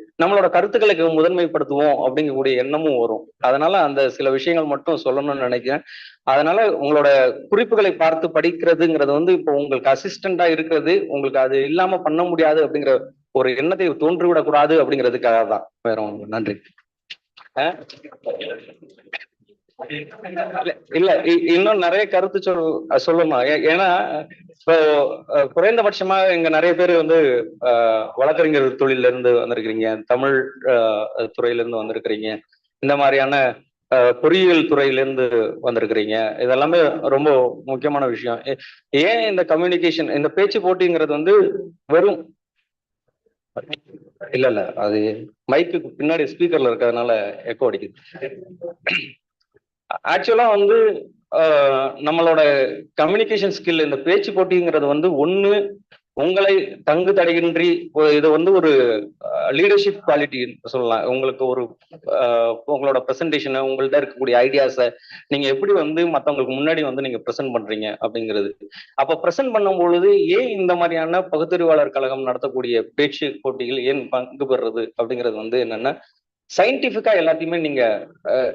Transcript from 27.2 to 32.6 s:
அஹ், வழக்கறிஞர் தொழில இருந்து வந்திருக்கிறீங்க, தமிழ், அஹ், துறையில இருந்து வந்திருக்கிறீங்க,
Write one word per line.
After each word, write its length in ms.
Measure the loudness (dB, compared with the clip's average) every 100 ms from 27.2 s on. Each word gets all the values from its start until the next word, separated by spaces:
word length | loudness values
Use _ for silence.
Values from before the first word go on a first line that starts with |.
| 4 2 -2 -4
அஹ், 440 | 0 2 4 2 -2 -2
வழக்கறிஞர் 520 | 0 2 2 2 0
தொழில 340 | 0 0 2 2
இருந்து 240 | 2 2
வந்திருக்கிறீங்க, 560 | 2 2 -4 -4 -2 -2 -4
தமிழ், 320 | -2 0 2 0 -2 -6 0
அஹ், 400 | 2 2 0 -4 -6 -6
துறையில 300 | -2 -2 -2
இருந்து 220 | -4 -4
வந்திருக்கிறீங்க, 460 | -6 -6 -4 -4 -6 -8 -12 _